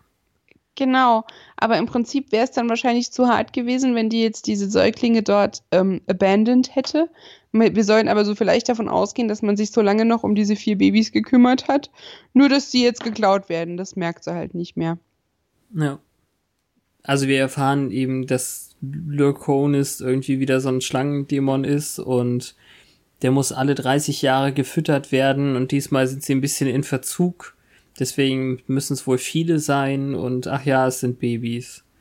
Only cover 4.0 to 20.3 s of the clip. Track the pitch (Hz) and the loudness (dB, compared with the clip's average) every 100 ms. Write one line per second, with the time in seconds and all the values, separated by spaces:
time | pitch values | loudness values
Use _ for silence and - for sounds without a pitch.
4 | 220 226 226 220 - 208 196 196 190 220 | 0 0 0 -2 -4 -2 0 2 2 2
5 | 240 226 208 202 202 - - 175 190 180 | 2 2 2 2 2 -2 -2 2 2 0
6 | - 185 196 196 220 254 254 - 262 302 | -4 0 2 4 4 4 2 -2 -2 0
7 | 330 _ - - _ 220 226 190 202 220 | -2 _ -20 -20 _ 2 2 4 2 4
8 | 208 208 208 208 208 226 - 233 220 175 | 4 2 0 0 2 0 0 -4 -2 0
9 | 202 - 226 214 208 202 214 - 202 208 | -2 -2 -4 -2 0 0 0 2 2 4
10 | 226 226 202 214 208 208 - 196 190 202 | 2 2 0 0 0 0 -2 2 4 4
11 | 220 220 220 254 247 254 - 277 - _ | 2 0 2 6 6 4 0 -2 -2 _
12 | - - _ 254 277 269 277 247 240 240 | -20 -20 _ 4 6 4 0 2 2 2
13 | 233 214 208 196 196 165 170 175 190 - | -4 0 2 2 0 -6 -4 -8 -8 -6
14 | 170 170 - 170 165 175 175 - 165 170 | -6 -6 -8 -8 -8 -8 -8 -4 -4 -4
15 | _ _ _ _ _ _ _ 196 147 139 | _ _ _ _ _ _ _ -4 -4 -4
16 | _ _ _ _ _ _ _ _ _ _ | _ _ _ _ _ _ _ _ _ _
17 | - 139 135 135 131 143 135 143 135 117 | -2 0 2 2 0 0 0 0 -2 -4
18 | 131 131 131 127 - - - _ 135 147 | -4 -4 -2 -4 -4 -12 -16 _ -12 -10
19 | 165 143 143 143 - 139 143 143 139 - | -6 0 0 0 0 0 2 0 0 -4
20 | 127 131 131 | -2 -2 0